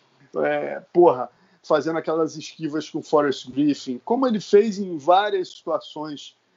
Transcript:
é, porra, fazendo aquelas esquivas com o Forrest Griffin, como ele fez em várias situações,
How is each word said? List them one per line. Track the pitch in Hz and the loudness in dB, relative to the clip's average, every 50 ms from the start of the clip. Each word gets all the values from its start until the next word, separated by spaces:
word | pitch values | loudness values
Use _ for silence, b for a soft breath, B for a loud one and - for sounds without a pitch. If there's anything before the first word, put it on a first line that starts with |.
| _ _ _ _ 139 _ - | _ _ _ _ _ _ -6
é, | 151 147 147 147 147 147 143 143 135 - _ | -2 -2 -2 -2 -2 -4 -6 -10 -12 -10 _
porra, | - 175 170 165 139 127 123 - _ _ _ _ _ _ | 4 6 8 8 6 4 -2 -10 _ _ _ _ _ _
fazendo | - - 160 151 135 160 165 160 | -4 0 0 0 0 -2 -4 -4
aquelas | - 170 160 165 160 147 127 | -4 -2 -2 0 -2 -2 -4
esquivas | 156 143 - - - 160 147 143 156 151 - | -10 -14 -14 -12 -10 -8 -6 -6 -6 -8 -8
com | - 147 | -10 -10
o | 120 | -4
Forrest | - 160 151 147 143 131 - - 123 | 0 2 2 2 2 -2 -4 -8 -8
Griffin, | 120 139 147 147 139 - - 135 123 123 - | -2 0 0 0 0 -2 -4 -10 -10 -6 -4
como | - 233 262 269 | -2 -2 0 0
ele | 254 214 202 | 0 0 -2
fez | - - 202 202 226 226 185 196 | 0 4 4 4 6 4 0 -6
em | 202 185 170 | -6 -8 -8
várias | 147 131 160 180 196 208 208 202 185 175 - | -4 2 4 4 4 4 0 -2 -4 -4 -6
situações, | - - - 170 160 147 - - - 156 151 156 147 135 - - _ _ _ _ _ | -10 -12 -6 -4 -4 -4 -6 -8 -14 -12 -12 -12 -12 -14 -16 -20 _ _ _ _ _